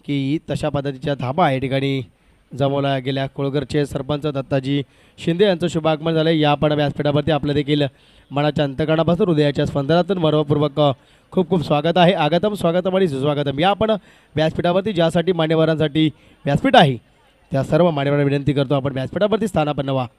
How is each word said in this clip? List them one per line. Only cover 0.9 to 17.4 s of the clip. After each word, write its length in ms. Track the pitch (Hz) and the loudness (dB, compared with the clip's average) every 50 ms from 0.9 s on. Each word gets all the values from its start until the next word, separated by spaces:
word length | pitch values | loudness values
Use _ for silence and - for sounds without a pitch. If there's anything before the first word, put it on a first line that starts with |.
| 135 131 131 147 143 | -8 -6 -6 -6 -6
धाबा 360 | 127 135 123 135 170 180 147 | -4 -4 -4 -2 0 0 2
या 80 | 135 131 | 0 0
ठिकाणी 420 | 127 131 135 135 135 139 135 135 123 - _ _ _ _ _ _ _ _ - | -2 -2 -2 -2 -2 -2 -2 -4 -6 -10 _ _ _ _ _ _ _ _ -6
जमवल्या 460 | 120 139 139 139 139 139 139 139 135 | -2 -2 0 0 0 0 0 -2 -2
गेल्या. 280 | 127 135 139 135 135 | -4 -4 -4 -4 -6
कोळगरचे 580 | 139 - - 139 139 131 147 135 - - 151 147 | -6 -6 -6 -6 -4 -4 -4 -4 -2 -2 -2 -2
सरपंच 400 | 131 - 135 135 131 147 143 143 | -2 -4 -6 -6 -6 -6 -4 -4
दत्ताजी 560 | 156 139 139 127 - 143 135 131 135 143 143 135 - _ _ _ _ _ - | -4 -4 -6 -4 -4 -2 -2 -2 -2 -2 -2 -4 -6 _ _ _ _ _ -8
शिंदे 260 | - 165 170 170 208 | -4 -2 0 2 2
यांचं 240 | 208 180 160 165 180 | 2 2 2 -2 -2
शुभागमन 460 | 143 165 156 160 156 143 156 165 165 | -2 -2 0 0 0 0 0 0 0
झालं. 160 | 160 156 160 | 2 2 2
या 200 | 170 156 151 147 | 2 2 4 2
आपण 220 | 147 139 156 151 151 | 2 2 2 0 2
व्यासपीठावरती 580 | 147 147 143 - - 143 147 143 147 143 151 | 0 0 -2 -2 -2 -2 0 0 0 0 0
आपलं 240 | 156 143 127 143 143 | 0 0 0 -2 -2
देखील 280 | 147 147 135 151 147 143 131 - _ _ _ _ _ _ - | -2 0 0 0 0 0 -2 -4 _ _ _ _ _ _ -8
मनाच्या 340 | 139 139 147 151 143 156 151 | -4 -2 -2 0 0 0 -2
अंतकरणापासून, 640 | 139 135 131 160 151 160 160 160 165 175 170 214 175 | -2 -2 -2 -2 0 0 2 2 2 2 2 2 2
हृदयाच्या 380 | 170 151 147 143 139 160 147 | 2 2 2 2 2 0 -2
स्पंदनातून 520 | - - 147 139 135 165 175 180 170 202 185 | -2 -2 -2 0 2 2 2 2 0 0 0
मनपूर्वक 600 | 160 156 151 151 156 143 156 147 147 147 139 151 151 143 127 - _ _ _ _ _ _ - | 0 2 2 2 2 2 0 0 0 0 0 2 2 2 0 -2 _ _ _ _ _ _ -2
खूप 160 | 185 185 147 | -2 -2 0
खूप 140 | 185 180 143 | 0 -2 0
स्वागत 320 | - 156 147 147 170 165 | 0 0 0 0 2 2
आहे. 160 | 180 175 170 196 | 4 4 4 4
आगतम, 400 | 170 156 151 160 175 208 214 208 | 4 2 2 2 0 0 0 -2
स्वागतम 420 | - - 170 165 180 175 190 180 | -2 -2 0 0 0 0 0 0
आणि 120 | 190 196 170 | 2 2 0
सुस्वागतम. 500 | 135 131 131 151 147 143 143 143 135 139 | 0 -2 -2 -2 0 0 -2 -2 -2 0
या 120 | 165 190 | 0 0
आपण 200 | 202 185 220 214 220 196 - - - _ _ _ - | 0 2 0 0 0 -2 -4 -10 -20 _ _ _ -4
व्यासपीठावरती 580 | 147 156 160 - - 170 175 175 190 196 220 202 | -2 -2 0 0 -2 0 0 0 0 0 -2 0
ज्यासाठी 400 | 165 165 165 160 180 165 170 185 | 0 0 2 2 0 0 0 0
मान्यवरांसाठी 760 | 165 160 156 160 160 160 156 160 147 156 151 135 156 160 151 - _ _ - _ _ - | 0 0 0 2 2 2 2 2 0 0 0 2 2 0 0 0 _ _ -20 _ _ -4
व्यासपीठ 320 | 143 143 - - 269 262 | -2 0 0 2 4 6
आहे, 200 | 240 180 139 127 110 - _ _ _ _ _ _ _ | 6 6 6 2 -2 -8 _ _ _ _ _ _ _